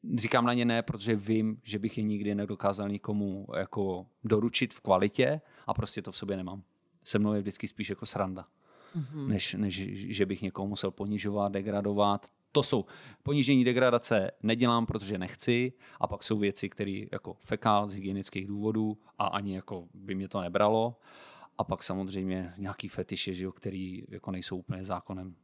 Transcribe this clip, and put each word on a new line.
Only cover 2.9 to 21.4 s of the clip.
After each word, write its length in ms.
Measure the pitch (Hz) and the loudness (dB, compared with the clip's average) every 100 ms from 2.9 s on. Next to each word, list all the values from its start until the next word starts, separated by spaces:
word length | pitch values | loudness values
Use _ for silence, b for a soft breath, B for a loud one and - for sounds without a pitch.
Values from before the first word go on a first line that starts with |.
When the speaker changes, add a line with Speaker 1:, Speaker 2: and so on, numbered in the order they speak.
| 101 - 104 101 95 98 76 | -4 -2 -2 -2 -4 -6 -4
Speaker 1:
jako 500 | 95 - 98 90 92 _ | -4 -2 -2 -2 -8 _
doručit 500 | 107 107 117 - 120 | 2 2 2 0 -2
v 60 | - | -4
kvalitě 600 | - 92 104 - 127 151 B B B | 4 4 4 4 2 2 B B B
a 80 | |
prostě 280 | 101 107 - | -4 -2 -4
to 100 | 104 | -6
v 40 | - | -8
sobě 200 | 101 98 | -6 -4
nemám. 260 | 92 98 - _ _ _ | -6 -10 -16 _ _ _
Se 140 | - 107 | -2 2
mnou 140 | 104 | 2
je 80 | 107 | 2
vždycky 280 | 101 98 107 | -2 -4 -6
spíš 220 | - 104 | -8 -8
jako 160 | 101 110 | -6 -6
sranda, 380 | - 95 92 87 _ B B B | -2 -2 -4 -14 _ B B B
Speaker 2:
Mhm. 340 | 175 131 151 139 | -8 -8 -6 -2
Speaker 1:
než, 260 | 101 - | 0 0
než 200 | 98 104 92 95 98 98 | 0 -2 -2 -6 -6 -8
že 120 | 98 98 | -2 0
bych 160 | 95 | 0
někoho 260 | 98 - 98 | -6 -4 -4
musel 220 | 104 98 | -2 -4
ponižovat, 640 | - 101 104 107 - 101 | -4 -4 -2 -2 0 0
degradovat. 760 | 98 101 101 101 101 104 101 - _ _ | 0 -2 -2 0 2 4 2 -4 _ _
To 100 | - | 2
jsou 220 | - 123 - B B B | 4 2 0 B B B
ponížení, 420 | - 147 127 139 | -2 2 6 6
degradace 680 | 123 123 127 120 - 110 95 - | 6 6 6 6 4 4 2 -2
nedělám, 440 | 107 117 120 117 117 | 0 4 4 4 2
protože 320 | 104 101 101 | -2 -2 -4
nechci, 540 | 90 - - 120 127 - B B | -4 -2 2 2 2 -4 B B
a 60 | - | -2
pak 160 | 101 | 0
jsou 140 | - 107 | 0 2
věci, 300 | 101 98 101 | 2 0 -6
které 340 | - 98 98 104 | -4 -4 -4 -6
jako 240 | 98 - - | -8 -10 -14
fekál 480 | - 113 113 104 104 | -6 0 4 4 2
z 60 | |
hygienických 520 | 98 95 98 95 98 95 | -4 -4 -2 -2 -4 -6
důvodů 520 | 101 104 110 107 107 b _ | -4 0 2 0 -2 b _
a 80 | 104 | -2
ani 280 | 101 101 | -2 -4
jako 300 | 95 - 95 87 | -6 -8 -10 -12
by 200 | - 98 | -18 -8
mě 140 | 95 95 | -6 -4
to 120 | 98 | -4
nebralo. 560 | 87 90 104 113 113 120 B B B B | -2 4 6 6 2 -2 B B B B